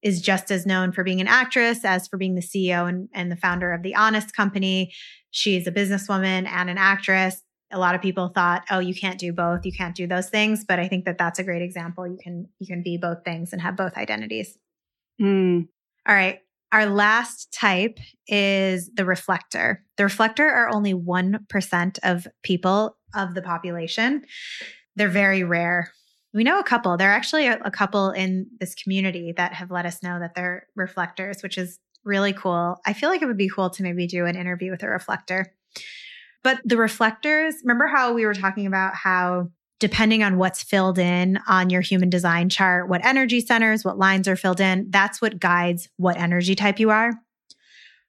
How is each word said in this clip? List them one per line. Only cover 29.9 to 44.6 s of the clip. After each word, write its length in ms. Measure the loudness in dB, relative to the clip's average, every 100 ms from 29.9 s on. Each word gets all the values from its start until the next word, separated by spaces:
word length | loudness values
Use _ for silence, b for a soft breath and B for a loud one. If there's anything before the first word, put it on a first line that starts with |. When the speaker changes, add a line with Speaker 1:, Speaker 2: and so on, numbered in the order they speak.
| -6
Speaker 1:
know 160 | -8 -8
that 160 | -8 -6
they're 320 | -6 -6 _ -8
reflectors, 680 | -6 -4 -6 -6 -10 -10
which 160 | -10 -8
is 220 | -8 -10 _ _
really 300 | -2 0 0
cool. 460 | 0 -2 0 0 -2 -6
I 80 |
feel 160 | -2 0
like 120 | 2
it 60 | 0
would 100 | 0
be 120 | -2
cool 200 | 0 -4
to 100 | -2
maybe 240 | -4 -2 -4
do 180 | -2 -2
an 100 | -2
interview 340 | -6 -6 -6
with 140 | -8
a 60 | -4
reflector. 640 | -6 -4 -8 -4 -6 -6 _ _ B B B B B B B
But 160 | 0 0 2
the 120 | 2
reflectors, 800 | 2 4 0 2 0 2 2 -2
remember 240 | 0 2 4
how 260 | 4 2
we 120 | 2 0
were 80 |
talking 340 | 0 -2 -2 -2
about 260 | 0 -2
how 580 | -2 0 2 2 0 -4 _ _ _
depending 420 | -2 2 2 4
on 160 | 4 4
what's 240 | 2 -2
filled 380 | -2 2 2 2
in 400 | 2 2 2 0 2
on 220 | 4 4
your 120 | 2
human 280 | 2 2 4
design 400 | 2 2 2 2
chart, 400 | 2 4 4 2
what 160 | 0 2
energy 340 | 2 2 0
centers, 460 | 2 2 4 2 -2
what 120 | 2
lines 300 | 4 4 2
are 80 | 0
filled 240 | 0
in, 280 | 2